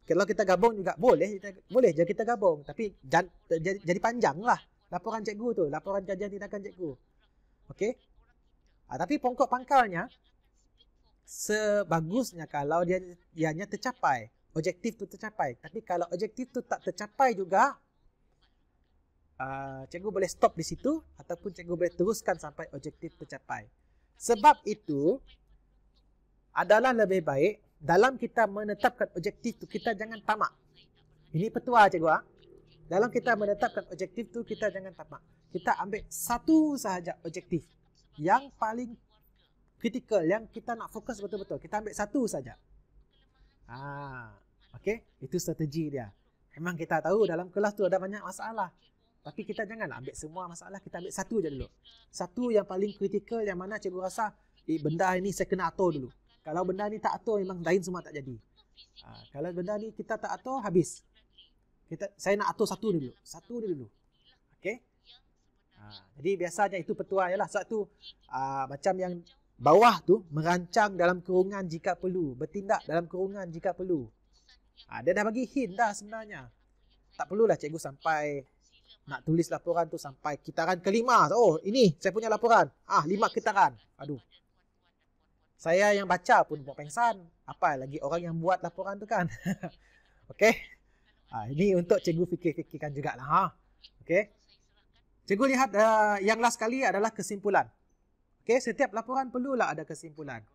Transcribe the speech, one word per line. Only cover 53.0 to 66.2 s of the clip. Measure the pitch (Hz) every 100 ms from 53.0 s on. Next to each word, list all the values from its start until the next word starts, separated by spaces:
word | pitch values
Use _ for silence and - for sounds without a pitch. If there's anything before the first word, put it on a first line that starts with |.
| 196 196 - 233
yang | 208 180
mana | 190 214
cikgu | 190 180
rasa, | 185 - 214 - _ _ -
"Eh, | 160
benda | 151 165 185 185
ini | 196
saya | - 185
kena | 185 170
atur | - 180 151
dulu." | 123 _ _ _
Kalau | 156 165 185
benda | 185 208
ni | 214
tak | 214 -
atur, | - 208
memang | 190 180
lain | 170 202
semua | 175 180
tak | 151 147
jadi. | 131 117 _ _ _ _ - - 117
Ah, | 110 113
kalau | 143 170
benda | 175 180 208
ni | 220 208
kita | 196 214
tak | 196
atur, | - 254 269
habis. | 202 175 156 - _ _ _ _ _ _ _ _ -
Kita, | 160 196 -
saya | 185 202
nak | 170 -
atur |
satu | 202 185 220
dulu. | 170 127 -
Satu | - 165 - 240
dulu. | 214 147 110 _ _ _ _ _ _ _
Okey? | 185 247 _ _ _ 151 _ _ _ _ _ _
Ah, | 104 101 _
jadi | -